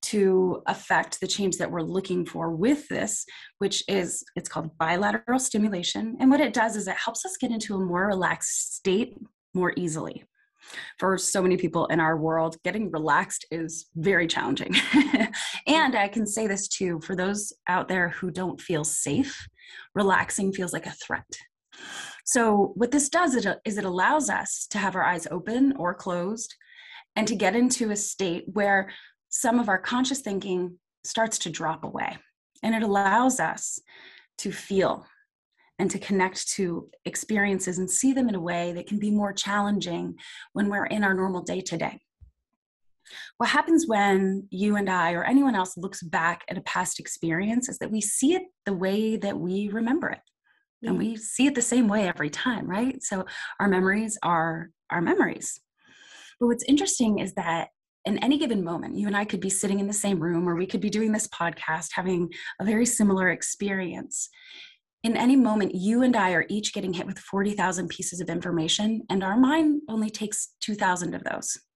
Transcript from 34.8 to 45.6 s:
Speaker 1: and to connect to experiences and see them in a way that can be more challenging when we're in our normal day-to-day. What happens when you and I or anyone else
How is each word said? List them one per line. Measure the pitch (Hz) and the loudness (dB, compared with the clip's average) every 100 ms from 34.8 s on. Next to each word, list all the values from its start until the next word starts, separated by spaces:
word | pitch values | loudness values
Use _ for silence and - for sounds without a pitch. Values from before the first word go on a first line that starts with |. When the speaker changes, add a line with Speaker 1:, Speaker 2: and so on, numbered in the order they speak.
| 170 - - _ _ _ _ _ _ _ | 2 0 -8 _ _ _ _ _ _ _
Speaker 1:
and | 202 | -2
to | 196 | -2
connect | - 196 185 190 - | -2 0 0 -2 -6
to | - 185 165 - - | -2 -2 -4 -10 -12
experiences | - - - 214 202 190 190 180 | -10 -10 -4 0 2 0 -2 -4
and | 185 | -2
see | - 262 | 2 2
them | 262 247 | 2 2
in | |
a | 196 | 0
way | 170 175 175 | -2 -2 -2
that | 175 - | -6 -4
can | 208 | -2
be | 208 | 0
more | 208 202 | 0 0
challenging | 196 - 202 202 202 175 170 175 170 - - - | -2 -2 0 0 0 -2 -4 -6 -10 -16 -18 -10
when | - 202 | -2 0
we're | 202 202 | 0 -2
in | 214 | 0
our | 202 | 2
normal | 185 190 180 | 2 0 -2
day-to-day. | 175 180 185 170 156 - _ _ - _ _ _ _ _ _ _ _ - - _ | -4 -6 -4 -4 -4 -6 _ _ -20 _ _ _ _ _ _ _ _ -20 -20 _
What | 233 | 2
happens | 269 311 330 226 | 4 6 4 6
when | 214 202 196 190 196 196 | 4 4 4 4 0 -4
you | 185 208 208 | -2 2 2
and | 196 | 2
I | 185 170 | 2 2
or | 170 | 2
anyone | - 254 277 | 4 6 6
else | 214 | 4